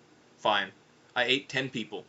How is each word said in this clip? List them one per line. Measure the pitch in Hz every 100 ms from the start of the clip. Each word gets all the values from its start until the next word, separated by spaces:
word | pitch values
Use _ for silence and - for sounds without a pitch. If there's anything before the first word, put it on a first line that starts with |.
| _ - _ -
Fine. | 113 101 95 - _ _ _ -
I |
ate | 123 135 -
ten | 135 135
people. | 127 107 98